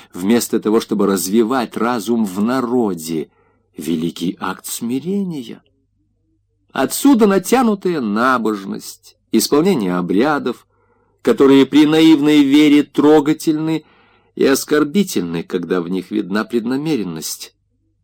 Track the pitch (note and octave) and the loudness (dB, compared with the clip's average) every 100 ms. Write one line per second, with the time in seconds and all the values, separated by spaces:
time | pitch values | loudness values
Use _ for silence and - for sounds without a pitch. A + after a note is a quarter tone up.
0 | - F2+ F#2+ A#2 - A2+ G#2+ A2 - G#2 | -18 -6 0 0 0 -4 0 0 0 -2
1 | G2 G2 F#2 A2 A2 C3 G#2+ - A2+ B2 | 0 0 0 0 0 0 -4 -4 -4 -4
2 | G2 A#2 G#2+ F#2 G#2+ C3 B2 B2+ A2 F2 | -2 -2 -2 -2 -2 -2 -2 0 -2 -4
3 | D#2+ D#2+ C#2+ _ _ _ _ - D#2 E2 | -6 -8 -8 _ _ _ _ -12 -6 -4
4 | E2 - E2+ - F#2+ F#2 - - A#2 C3 | -4 -6 -8 -6 -8 -10 -12 -10 -6 -6
5 | D3+ G3+ F#3+ D#3 A2+ G#2+ _ _ _ _ | -4 -6 -6 -8 -12 -18 _ _ _ _
6 | _ _ _ _ _ _ _ - - - | _ _ _ _ _ _ _ -6 -4 0
7 | C#4 B3+ A3 G3 F#3 A#3+ A#3 G3+ F#3 E3+ | 2 4 4 2 0 0 2 0 -4 -4
8 | A2+ G#2 B2+ B2+ A2 G#2 G2 G#2+ - - | -2 0 0 0 -2 -6 -8 -12 -14 -20
9 | _ _ _ A2 - C#3+ F3+ E3 F#2+ F2+ | _ _ _ -2 2 2 2 0 0 -2
10 | F2 F#2 C#3 D3 B2+ A#2 _ _ _ _ | -2 0 0 0 -4 -10 _ _ _ _
11 | _ _ - A2+ C#3 C#3 C3 C#3+ D3+ D#3 | _ _ 0 4 6 6 6 4 4 4
12 | D#3+ D#3 D3 D3+ C#3 D3 D3+ D3 C#3 - | 6 6 4 4 4 4 6 4 2 2
13 | D3 D#3 C#3+ D3+ - D3+ D#3+ D#3+ - _ | 4 4 4 -2 -2 -2 -2 -6 -8 _
14 | _ _ _ - B2+ C3+ - D3+ D3+ D#3 | _ _ _ -2 0 0 0 -2 0 -2
15 | F#3+ A2+ F2+ E2+ E2 F#2 E2+ F2+ E2+ F#2 | -2 -4 -4 -6 -6 -8 -4 -4 -4 -6
16 | - G#2 F#2 G2+ A2 A#2+ A2 C3+ D3+ C#3 | -6 -6 -4 -4 -4 -4 -4 -6 -4 -4
17 | F2+ D#2+ D2 - - _ _ _ _ _ | -4 -10 -12 -12 -16 _ _ _ _ _